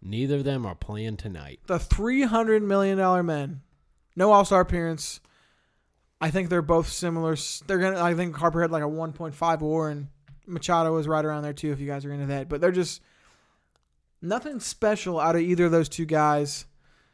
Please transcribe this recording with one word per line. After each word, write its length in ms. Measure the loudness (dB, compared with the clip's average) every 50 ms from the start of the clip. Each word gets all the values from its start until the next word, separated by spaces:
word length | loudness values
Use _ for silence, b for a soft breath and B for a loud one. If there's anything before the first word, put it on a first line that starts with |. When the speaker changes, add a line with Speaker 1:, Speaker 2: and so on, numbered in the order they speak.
Speaker 1:
Neither 360 | -12 -8 -4 -2 -2 0 0
of 80 | 0 0
them 200 | -2 -2 -2 -4
are 100 | -6 -6
playing 440 | -8 -10 -10 -8 -6 -6 -6 -8 -8
tonight. 420 | -8 -10 -10 -10 -12 -14 -16 -16 -6
Speaker 2:
The 120 | -4 -4 -4
three 440 | 0 -2 -2 0 0 0 2 2 2
hundred 400 | 2 2 2 2 4 2 2 4
million 340 | 2 2 2 2 2 2
dollar 260 | 2 2 2 2 2 2
man. 380 | 0 -2 -2 -4 -6 -8 -12 -14 _ _ _ _ _ _ _ _ _ _
No 160 | 2 4 6 8
All-Star 280 | 8 6 6 6 4 4
appearance. 580 | 4 2 -2 -2 -2 -4 -6 -8 -10 -12 -14 -18 _ _ _ _ _ _ _ _ _ _ _ _ _ _ _ _ _ _ _
I 120 | -4 -2
think 180 | 0 -2 0 0
they're 140 | 0 0 2
both 260 | 4 2 2 2 0
similar. 440 | -4 -4 -4 -4 -2 -2 0 -2 -2
S-, 280 | -2 -4 -8 -10 -10 -6
they're 120 | -2 0 0
gonna. 220 | 2 0 0 2 0
I 120 | 0 2
think 200 | 0 -2 -4 -4
Harper 260 | 0 0 0 2 2 0
had, 80 | 0
like, 120 | 0 -2 -2
a 60 | -2
one 240 | -4 -4 -6 -8 -8
point 220 | -10 -10 -10 -6
five 260 | -2 0 0 0 0
war, 300 | 0 0 0 0 0 -2
and 160 | -4 -6 -10 -12 -14 _ _ -20 -20 -20 -16
Machado 480 | -12 -10 -8 -2 0 2 2 4 2 2
was 120 | 0 0
right 180 | 0 0 0 0
around 180 | 0 -2 -4 -6
there 100 | -8 -8
too. 200 | -6 -4 -4 -4
If 60 | -4
you 60 | -6
guys 200 | -6 -8 -8 -8
are 60 | -8 -6
into 140 | -6 -4
that, 220 | -4 -4 -4 -4 -4
but 140 | -2 2 4
they're 100 | 4 4
just 300 | 4 0 -2 -4 -10 b b b b b b b b b b b b b b b b _ _ _ _ _ _ _ _ -6
nothing 340 | -4 -4 -4 -4 -8 -10 -8
special 600 | -8 -10 -6 -2 0 0 0 0 -2 -4 -2 0
out 160 | 2 2 4
of 60 | 4 4
either 240 | 2 4 4 4
of 40 | 4 4
those 160 | 4 2 2
two 180 | -2 -6 -4
guys. 600 | 0 2 2 4 4 4 2 0 -2 -6 -10 -12 -16 _ _ _ _ _ _ _ _